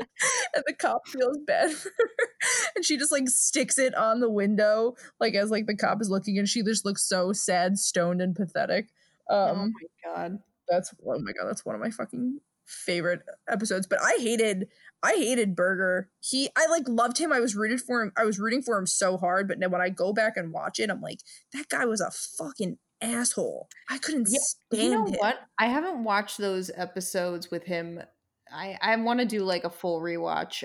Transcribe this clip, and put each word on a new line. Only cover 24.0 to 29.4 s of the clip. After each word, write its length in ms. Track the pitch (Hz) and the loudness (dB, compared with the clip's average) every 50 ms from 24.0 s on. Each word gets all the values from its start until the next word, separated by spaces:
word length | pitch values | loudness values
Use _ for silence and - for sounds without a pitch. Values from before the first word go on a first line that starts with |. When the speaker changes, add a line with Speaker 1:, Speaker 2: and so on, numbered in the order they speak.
| - 311 311 277 233 | -4 -2 -2 0 0
Speaker 2:
Yeah, 140 | 202 240 285 285 - - - _ _ | 2 0 0 0 -2 -4 -8 _ _
Speaker 1:
stand 100 | 233 226 | 0 2
Speaker 2:
you 100 | 220 - | 2 2
know 140 | - 440 427 392 | 2 2 0 0
Speaker 1:
him. 80 | - | 0
Speaker 2:
what? 240 | - 202 214 262 - - - _ - | 0 0 0 0 -2 -8 -6 _ 0
I 80 | 220 | 2
haven't 380 | 233 254 285 330 381 359 240 226 | 2 2 0 0 -2 -4 -4 -2
watched 340 | 214 202 202 214 208 - - | 0 0 0 0 -2 -4 -4
those 320 | 202 196 190 185 185 185 - | -2 -2 -2 -2 -4 -6 -6
episodes 760 | - 185 180 - 190 185 - - 190 175 180 175 170 175 - | -6 -8 -6 -6 -6 -6 -4 -2 -2 -2 -2 -2 -6 -6 -6
with 140 | 175 170 175 | -6 -6 -4
him. 360 | 185 175 170 170 170 170 170 - - _ _ _ _ _ _ _ - | -4 -4 -4 -4 -6 -10 -12 -14 -16 _ _ _ _ _ _ _ -16
I, 280 | - 151 180 196 190 - | -14 -10 -10 -10 -6 -2
I 160 | - 208 226 | 2 2 2
wanna 280 | 226 226 233 240 247 247 | 4 4 2 4 4 2
do, 140 | 226 226 208 | 2 2 0